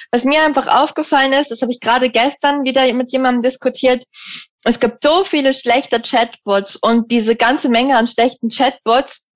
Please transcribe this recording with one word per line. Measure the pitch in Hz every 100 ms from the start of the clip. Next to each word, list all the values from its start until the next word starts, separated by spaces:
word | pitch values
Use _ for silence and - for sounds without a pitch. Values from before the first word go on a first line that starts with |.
| -
was | 240
mir | 247 302
einfach | 311 277 240
aufgefallen | - 302 - 302 285 269
ist, | 269 285
das | 226
habe | 240
ich | 247
gerade | - 247 254
gestern | 226 254 277 285 285
wieder | 262 262 262
mit | 240 247
jemandem | 262 262 247
diskutiert, | 240 254 262 254 262 254 - - - - - _
es | - -
gibt | 233 -
so | 294 330
viele | 381 302 269
schlechte | 262 240 240 277 233
Chatbots | - 247 233 - - 196 196 -
und | 214 233 226
diese | 240 220
ganze | 226 233 294 285
Menge | 233 262 254
an | 233
schlechten | - 233 - 233
Chatbots | - 262 262 - 240 277 - _